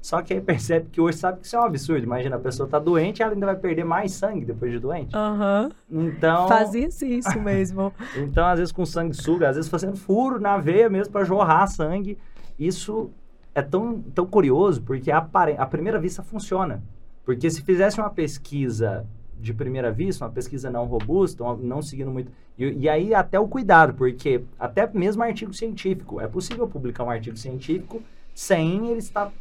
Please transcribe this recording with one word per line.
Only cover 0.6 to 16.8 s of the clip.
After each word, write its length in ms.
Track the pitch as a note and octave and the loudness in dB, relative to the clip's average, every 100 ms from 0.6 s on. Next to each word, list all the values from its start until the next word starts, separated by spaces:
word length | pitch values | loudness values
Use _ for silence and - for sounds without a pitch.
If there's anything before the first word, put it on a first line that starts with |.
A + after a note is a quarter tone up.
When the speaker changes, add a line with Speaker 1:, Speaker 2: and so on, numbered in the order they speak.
| - E3 E3 | 2 2 2
Speaker 1:
que 100 | - | 2
hoje 160 | E3 E3 | 2 4
sabe 220 | F#3 F3+ | -2 -2
que 80 | - | -4
isso 80 | A#3 | 2
é 40 | |
um 40 | |
absurdo. 400 | A#3 C#3+ C#3 D#3 | 2 2 0 0
Imagina, 320 | A#2+ B2 C3 B2+ | 0 -2 -2 -2
a 40 | |
pessoa 300 | C3+ A#2+ C3+ | -4 -4 0
tá 80 | D3+ | 2
doente, 460 | D#3 E3+ E3+ G#3 | 4 2 2 0
ela 100 | A3 | -2
ainda 140 | G#3 G3 | 0 0
vai 80 | F#3+ | 0
perder 280 | F#3+ E3 | 0 -2
mais 280 | E3+ E3+ G3+ | 0 0 -2
sangue 340 | - G#3+ G3+ A#2 | -2 -4 -2 -6
depois 260 | A2 B2+ | -4 -4
de 60 | A#2 | -4
doente. 380 | B2+ E3+ D3+ G#3+ | -4 -6 -4 -2
Speaker 2:
Aham. 560 | G#3+ G#3 G3+ G3+ C4 - _ | -2 0 2 2 0 -6 _
Speaker 1:
Então 580 | D#3+ E3 D3+ D#3+ E3+ F#3 | -2 -2 2 4 4 6
Speaker 2:
Fazia-se 600 | A3 G#3+ A3+ D4+ - C#4 | 4 4 0 -2 -2 -2
isso 320 | A#3+ G#3+ A3 | -2 0 0
mesmo. 520 | G3+ G3 F#3+ F#3+ - - A#3+ | 0 0 0 -2 -4 -4 -10
Speaker 1:
<laughs> 80 | C3 | -6
Então, 300 | C#3+ D3+ F3 | 0 4 4
às 140 | F3 | 4
vezes 120 | F3 | 0
com 140 | - E3+ | -2 -2
sanguessuga, 640 | E3+ E3 - D3 F3 D3 | -2 -4 -4 0 4 4
às 60 | C#3 | 2
vezes 120 | D#3+ | -2
fazendo 300 | D#3+ F#3+ G3 | -2 -4 -6
furo 420 | - G3+ C4 B3 | 0 2 2 0
na 180 | G3+ G3+ | 2 2
veia 280 | D3+ F#3 A3+ | 4 6 6
mesmo 200 | F#3+ G3+ | 4 0
pra 120 | G3+ | 0
jorrar 440 | F3+ F#3+ F3+ D#3+ G3 | 2 4 6 6 6
sangue. 520 | - D#3 F#3+ G3+ G#3 - - - - | 2 -2 -2 -4 -8 -12 -14 -12 -4
Isso 500 | D#3+ F#3 - A3 - - - - - C#3+ | -2 -2 -4 -4 -6 -12 -20 -20 -6 -4
é 80 | |
tão, 360 | C#3+ F3 A#3 A3+ | 0 -2 -2 -6
tão 280 | - F3 F3+ | -4 -2 2
curioso, 520 | G3+ D3 C3+ G3 C#3 | 4 6 6 4 2
porque 260 | - C3+ C#3+ | -2 -4 2
a 80 | D3+ | 0
apare-, 380 | E3 F#3+ E3 C#3+ | 2 2 2 2
à 80 | C3 | -2
primeira 340 | D3+ F3+ A3 | -2 -2 -2
vista 220 | E3+ F#3 | -2 -6
funciona. 640 | F#3+ A3 - F#3+ F3+ G2+ | -8 -10 -2 -2 -2 -4